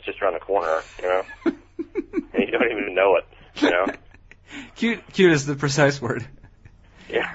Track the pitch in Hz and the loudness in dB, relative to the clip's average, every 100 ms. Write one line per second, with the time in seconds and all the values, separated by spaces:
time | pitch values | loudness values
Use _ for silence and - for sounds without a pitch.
0 | - - 98 82 - 98 85 80 - - | -8 -2 -2 -2 -2 0 0 -2 -4 -6
1 | 90 92 - 855 - - - - - 403 | 0 0 -2 -4 -4 -4 -14 -14 -8 -8
2 | - 381 - 95 98 - 113 104 101 92 | -6 -8 -4 -4 -2 0 -2 -2 -4 2
3 | 98 85 - - - - 90 87 95 - | 4 2 0 -18 -18 -2 2 2 0 -4
4 | - - - - - 277 - - 233 208 | -18 -20 -20 -20 -20 -18 -18 -4 -2 -2
5 | - - 185 151 139 139 143 143 139 139 | -6 4 4 4 0 -2 0 4 2 2
6 | 117 120 110 - - - - - - - | -4 -4 -6 -16 -20 -20 -20 -20 -20 -20
7 | - 113 - | -4 -4 -4